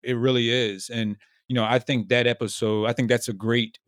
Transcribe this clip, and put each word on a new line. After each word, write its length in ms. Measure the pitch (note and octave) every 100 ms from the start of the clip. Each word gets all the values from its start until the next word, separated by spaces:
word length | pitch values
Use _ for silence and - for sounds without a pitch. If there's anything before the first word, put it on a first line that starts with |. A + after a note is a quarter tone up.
It 100 | B2+
really 340 | A#2+ C3 B2+ A#2
is. 380 | B2 A2 F#2+ -
And, 280 | A#2 G#2+ G#2 _ _ -
you 60 | B2
know, 80 |
I 140 | A2 B2+
think 280 | - B2+ G2
that 180 | A#2+ A#2+
episode, 580 | A#2 G#2+ - A2 G#2+ A2+
I 60 |
think 140 | A#2 A#2+
that's 200 | A#2+ -
a 40 |
great 440 | G2 A2 A#2+ A2 -